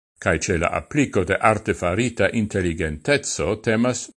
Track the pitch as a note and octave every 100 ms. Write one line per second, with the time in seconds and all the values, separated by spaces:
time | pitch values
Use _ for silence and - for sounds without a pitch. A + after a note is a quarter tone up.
0 | _ - G2 E2 - E2+ F2 F#2 - D3
1 | C3 G#2 F2+ F#2+ A2+ G#2+ - F2+ F2 F#2+
2 | B2 A2+ F#2+ A2+ G#2 G2 F2+ E2 D#2+ D2+
3 | - C#3+ - - D#2 A2 A#2 A2 B2 A#2
4 | -